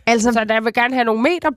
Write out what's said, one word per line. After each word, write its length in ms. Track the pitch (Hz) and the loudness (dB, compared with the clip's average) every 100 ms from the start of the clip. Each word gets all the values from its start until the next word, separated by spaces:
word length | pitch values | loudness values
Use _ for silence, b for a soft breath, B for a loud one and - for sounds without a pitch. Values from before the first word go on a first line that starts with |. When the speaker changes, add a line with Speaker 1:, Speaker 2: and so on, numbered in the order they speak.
| - | 0
Speaker 1:
Altså, 260 | 233 233 | 2 2
Speaker 2:
Så 100 | 226 | 0
der 180 | 214 220 | 0 0
vil 120 | 226 | 0
gerne 200 | 240 240 | -2 0
have 100 | 262 233 | 0 0
nogle 160 | 220 | 0
meter 280 | 269 349 311 | 0 0 -4